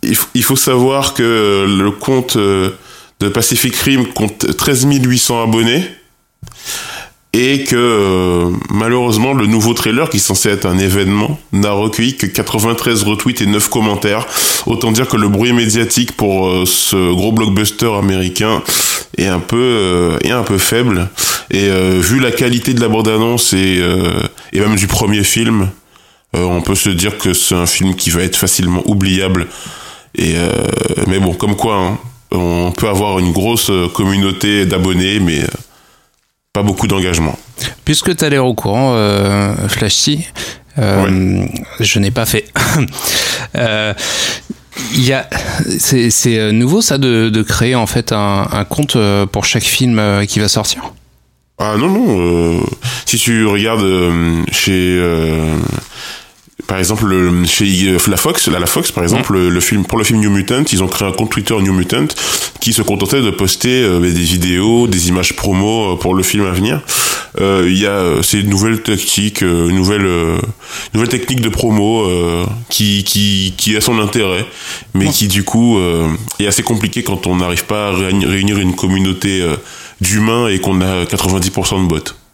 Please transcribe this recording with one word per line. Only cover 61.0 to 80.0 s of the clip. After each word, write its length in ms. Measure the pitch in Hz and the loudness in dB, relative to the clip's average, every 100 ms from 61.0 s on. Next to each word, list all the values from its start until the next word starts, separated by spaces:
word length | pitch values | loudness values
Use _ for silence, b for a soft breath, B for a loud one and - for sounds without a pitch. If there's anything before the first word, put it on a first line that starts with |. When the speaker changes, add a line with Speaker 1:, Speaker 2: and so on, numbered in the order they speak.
| 98 | -4
Speaker 1:
un 60 | |
compte 180 | 95 110 | -2 -2
Twitter 240 | - 98 110 | -2 -2 0
New 120 | 95 | 2
Mutant 320 | 92 90 117 151 - B B B B | 2 0 0 -2 -4 B B B B
qui 120 | - | -2
se 80 | - | -2
contentait 400 | 107 - 190 139 | 0 0 0 0
de 100 | 117 | 0
poster, 520 | 95 95 - 123 127 | 0 -2 0 0 2
euh, 180 | 117 87 | 2 2
des 100 | 87 | 2
vidéos, 760 | 85 85 90 87 90 104 117 120 | 2 0 0 0 2 2 4 2
des 220 | 95 85 | 2 0
images 260 | 90 90 - | 0 0 -2
promo, 560 | - 95 101 113 104 | -2 0 0 0 0
euh, 40 | 87 | -2
pour 180 | 87 | 0
le 80 | 92 | 0
film 240 | 90 107 98 | 0 0 0
à 60 | |
venir. 280 | 87 104 147 - B B B B - | 0 0 -2 -4 B B B B -2
Euh, 240 | 98 98 90 | 0 2 2
il 120 | 92 | 2
y 80 | 101 | 2
a, 40 | |
euh, 300 | 101 90 78 | 0 0 0
c'est 180 | - 107 | 0 0
une 100 | 101 | 0
nouvelle 320 | 98 107 113 | 0 0 -2
tactique, 600 | - 104 - - 208 208 | -2 -2 0 -2 -2 0
euh, 260 | 90 85 85 | 0 2 2
une 60 | 92 | 2
nouvelle, 280 | 92 104 95 | 2 2 2
euh, 300 | 87 82 85 - - B B B | 0 0 -2 -4 -8 B B B
nouvelle 140 | 110 117 | -2 0
technique 320 | 127 - 131 | -2 -2 -2
de 80 | 110 | -2
promo, 540 | 101 113 107 101 113 101 | 0 0 2 2 2 0
euh, 380 | 90 85 85 90 107 117 | 0 0 0 -2 -6 -6
qui, 360 | - 104 101 | -2 0 0
qui, 500 | 98 - 101 98 95 92 | 0 0 0 0 -2 -4
qui 180 | - 107 | -2 0
a 40 | |
son 180 | 104 113 | 0 0
intérêt, 480 | 104 113 101 90 113 B B B B | 0 0 0 -2 -6 B B B B
mais 120 | 92 98 | 0 0
Speaker 2:
Mm. 60 | |
Speaker 1:
qui 160 | 95 104 | 0 0
du 140 | 95 | 0
coup, 340 | 95 113 120 110 | 0 2 4 4
euh, 300 | 90 85 82 80 110 - | 2 0 0 -2 -6 -4
est 60 | 101 | -2
assez 160 | 95 | -2
compliqué 400 | 113 113 104 - | -2 -2 -2 -4
quand 240 | 113 98 - | -4 -4 -2
on 100 | 90 | 0
n'arrive 280 | 90 101 | 0 -2
pas 240 | - 104 104 | -2 -4 -2
à 40 | |
réuni-, 340 | 92 95 98 95 | -2 0 0 0
réunir 320 | 98 98 101 | 0 0 0
une 160 | 95 | 0
communauté, 640 | 92 95 95 95 92 101 95 | -2 0 0 0 -2 -2 -2
euh, 160 | 87 71 B B B B | -2 -4 B B B B